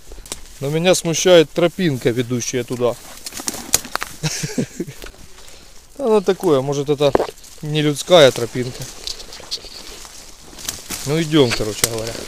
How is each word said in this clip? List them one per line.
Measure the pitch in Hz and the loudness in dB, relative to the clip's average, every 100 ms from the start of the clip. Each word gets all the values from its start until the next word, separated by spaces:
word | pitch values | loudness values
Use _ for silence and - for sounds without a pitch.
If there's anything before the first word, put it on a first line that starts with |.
| - - - - - - | -18 -18 -14 -14 -14 -8
Но | 135 | -4
меня | 160 175 | 0 2
смущает | 175 170 156 190 175 151 | 2 0 0 6 8 8
тропинка, | - 170 - 180 131 131 | 2 0 2 0 0 0
ведущая | 117 120 123 110 127 | 0 -2 -4 -4 -4
туда. | 117 123 120 117 - - - - - - - - - - - - | -4 -2 -2 -2 -8 -16 -14 -10 -8 -8 -6 -8 -6 -10 -10 -8
<laughs> | 151 - 151 - 160 - 170 - - - - - - - - - - - | -6 -6 -6 -4 -6 -6 -12 -12 -16 -16 -20 -20 -20 -20 -20 -20 -18 -4
Она | 269 214 | 2 2
такое, | 190 185 190 139 | 2 0 2 2
может, | 135 143 139 | 2 -2 -2
это | 139 143 - 175 - - - | 2 4 4 0 -8 -20 -12
не | 151 151 | -4 0
людская | 147 147 - 175 139 | 0 0 6 8 8
тропинка. | 120 117 135 123 120 - - - - - - - - - - - - - - - - - - - - - - 135 | 6 -2 -4 -6 -8 -12 -12 -12 -12 -14 -16 -14 -14 -14 -16 -16 -16 -18 -18 -20 -20 -20 -12 -10 -10 -10 -10 -4
Ну, | 156 | -2
идём, | 160 156 127 | 2 4 4
короче | - 107 101 - | 2 -4 -2 -2
говоря. | 117 113 113 | -2 -6 -8